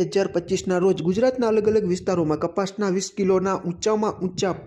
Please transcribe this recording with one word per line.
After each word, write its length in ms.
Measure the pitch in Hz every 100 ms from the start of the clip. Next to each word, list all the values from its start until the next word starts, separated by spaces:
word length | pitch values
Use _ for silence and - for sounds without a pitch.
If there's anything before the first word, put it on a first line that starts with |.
હજાર 240 | 170 196 190
પચીસના 500 | 175 170 185 - 180
રોજ 240 | 190 160
ગુજરાતના 460 | 160 190 254 254 226
અલગ 200 | 214 208
અલગ 200 | 214 190
વિસ્તારોમાં 500 | 180 - 180 156 151
કપાસના 520 | 170 185 190 202 202
વીસ 200 | 185 185
કિલોના 460 | - 190 185 190 190
ઊંચામાં 640 | 180 170 214 214 214 -
ઊંચા 320 | 180 - 196 165